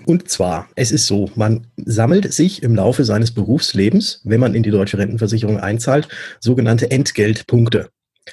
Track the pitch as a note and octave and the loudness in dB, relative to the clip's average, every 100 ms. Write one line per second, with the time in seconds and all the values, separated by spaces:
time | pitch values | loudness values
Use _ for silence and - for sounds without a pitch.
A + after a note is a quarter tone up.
0 | - F3 - - F2+ E2 - - A#2+ D3+ | 0 0 0 -4 -4 -4 -8 -6 -2 0
1 | - G#2 G2 - G#2+ A2+ - - - A2 | 0 -2 -2 -2 0 0 -4 -14 -6 0
2 | A#2 F#3 G3 - F3 - B2 G#2+ F#2+ B2+ | 2 2 0 0 0 0 0 2 2 2
3 | A#2+ G#2 A#2 - G2 D3 - - G2+ F#3+ | 0 2 0 -2 0 0 0 0 2 2
4 | G#3 - A2 A2+ B2 G#2 G#2 G#2 G2 G2+ | 0 -6 -2 2 2 0 0 2 0 -2
5 | G2 A2 A2 A2+ G#2+ G#2 G2 A2 C3+ C3+ | -2 -2 -2 -2 -2 -2 -2 -4 0 0
6 | D#3 - - - A#2 B2+ A2+ A2+ C3+ C3+ | 0 -10 -16 -6 0 2 2 2 2 0
7 | C#3 - G#2 A2 - B2 A2+ G#2+ - _ | -2 0 0 0 0 2 2 0 -4 _
8 | _ _ - | _ _ -20